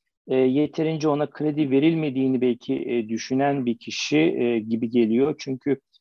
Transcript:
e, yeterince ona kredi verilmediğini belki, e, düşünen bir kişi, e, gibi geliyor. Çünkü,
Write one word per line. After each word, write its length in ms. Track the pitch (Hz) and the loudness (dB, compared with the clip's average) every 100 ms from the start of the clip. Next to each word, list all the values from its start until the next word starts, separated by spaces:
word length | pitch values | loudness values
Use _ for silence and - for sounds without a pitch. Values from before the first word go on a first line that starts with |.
| _ _ - | _ _ -2
e, 80 | 131 | 2
yeterince 720 | 131 139 151 - 156 160 151 | 4 2 0 -2 -2 0 0
ona 220 | 147 147 | 0 -2
kredi 420 | - 151 147 143 | -2 -4 0 2
verilmediğini 720 | 135 160 160 151 131 131 127 | 4 4 2 -2 0 0 2
belki, 340 | 123 117 - 135 | 0 -2 -4 -4
e, 340 | 123 120 110 | -2 -4 -2
düşünen 560 | 113 - 131 143 143 120 | -6 -4 0 0 0 -2
bir 120 | 113 | -4
kişi, 400 | - - - 147 | -8 -8 -2 2
e, 420 | 165 - 120 117 | 2 0 0 -2
gibi 300 | 110 113 117 | -2 -4 0
geliyor. 460 | 120 110 113 143 147 | 2 2 2 0 -2
Çünkü, 400 | 139 131 143 135 _ _ | -8 -6 -4 -4 _ _